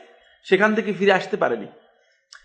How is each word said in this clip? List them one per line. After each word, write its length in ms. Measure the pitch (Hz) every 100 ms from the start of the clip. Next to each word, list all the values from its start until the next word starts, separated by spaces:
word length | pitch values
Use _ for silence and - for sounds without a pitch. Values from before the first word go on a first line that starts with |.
| - _ _ _
সেখান 320 | - 190 214 214
থেকে 180 | 202
ফিরে 200 | 175 196
আসতে 240 | 185 - 202
পারেনি। 300 | 131 113 101 - _ _ _ _ _ -